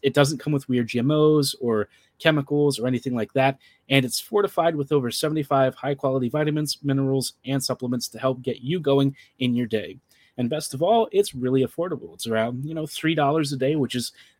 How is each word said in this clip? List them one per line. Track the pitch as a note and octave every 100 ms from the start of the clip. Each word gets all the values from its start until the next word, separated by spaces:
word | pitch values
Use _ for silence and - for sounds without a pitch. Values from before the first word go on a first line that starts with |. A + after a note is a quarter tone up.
it | C#3
doesn't | D3 C#3 C#3+
come | D3+
with | C#3+ -
weird | B2 A#2
G | A#2+
M | B2+
Os | D3+ D3+ D3+ C#3 -
or | A#2+ A2 G2+ _ _ -
chemicals | E3 D3+ C#3 D3 D3 C3+
or | B2+
anything | B2 C3
like | A#2+ G#2+
that, | C3+ C3+ C3 _ _ -
and | C3+
it's | B2+ -
fortified | - G#3 G3 - E3+ D#3
with | C#3
over | D3 A#2+
seventy-five | - D#3 D#3 C#3+ C3+ C3
high-quality | - C3+ C#3 C3+ C3 B2
vitamins, | D3+ D3+ D3+ D3+ -
minerals, | C#3+ C3+ C3+ C3+ B2+ -
and | - C3+
supplements | - B2 B2+ B2 -
to | A2+
help | C3 B2+
get | B2 A#2
you | B2+ F3+
going | C#3+ C#3 C#3 C#3 - -
in | B2+ A#2+
your | A#2
day. | A2 F2 F#2+ _ _ _ -
And | A#2+
best | D#3 -
of | C3+
all, | F3 A3+ A3
it's | F#3+ G#3
really | C3 B2+ C3
affordable. | B2+ - F3 D#3 -
It's | - A#2
around, | A2 A#2 B2
you | C#3+
know, | D#3+ D#3
three | - D#3 D#3
dollars | D3 D#3 C#3+
a | C#3
day, | C3
which | D#3 B2+ B2
is | A#2+ - -